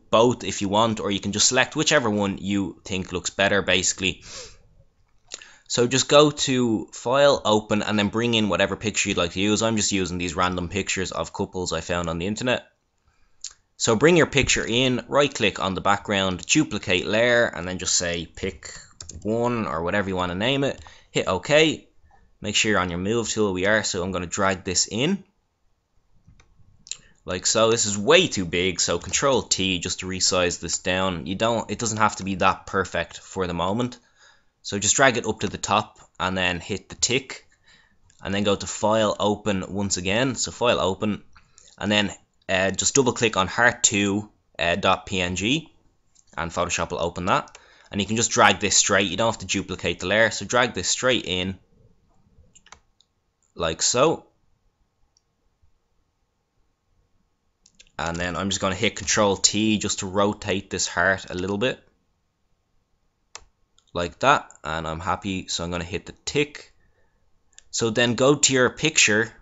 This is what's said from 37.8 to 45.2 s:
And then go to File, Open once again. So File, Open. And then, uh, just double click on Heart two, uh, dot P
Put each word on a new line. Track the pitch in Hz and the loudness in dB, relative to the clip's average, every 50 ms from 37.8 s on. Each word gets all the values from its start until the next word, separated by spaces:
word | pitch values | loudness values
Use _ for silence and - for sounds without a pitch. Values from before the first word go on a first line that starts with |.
| _ _ _ _ _ _ _ - | _ _ _ _ _ _ _ -12
And | - - 95 | -8 -4 -2
then | 101 104 | 0 0
go | 104 98 | 0 0
to | 87 90 | 0 -2
File, | 82 - - - 104 110 110 107 101 - | -8 -6 -2 0 2 2 4 2 2 0
Open | - 92 104 104 101 - 110 98 92 90 - 90 | 0 0 0 0 0 -2 -2 -2 -2 -2 -4 -6
once | 101 101 98 - | -4 -4 -2 -4
again. | 95 90 95 98 117 131 139 117 | -2 -2 0 0 0 0 0 -2
So | - - - | -4 -6 -6
File, | - - 117 120 107 65 | -4 0 2 2 2 2
Open. | 78 92 95 - 110 107 98 - - - - - _ _ _ _ - - _ | 2 0 -2 -2 -2 -4 -4 -4 -8 -16 -20 -20 _ _ _ _ -20 -20 _
And | - - 101 | -6 -2 0
then, | 104 104 101 90 - - _ _ _ _ _ - | 2 2 2 0 -4 -10 _ _ _ _ _ -2
uh, | 95 92 95 98 | 0 0 0 0
just | 95 - - - - | 0 0 0 2 2
double | 143 131 123 - | 2 2 2 2
click | - 120 110 - | 0 0 0 0
on | 92 95 | 0 -2
Heart | 87 - - 120 123 117 - - | -2 2 2 4 4 4 2 0
two, | - 104 101 101 101 98 107 107 - _ _ _ _ _ - | 0 2 2 2 2 2 0 -2 -6 _ _ _ _ _ -2
uh, | - 85 87 | 0 0 0
dot | 98 95 98 92 - - | 2 2 2 2 0 -2
P | - 98 92 | -4 -4 -2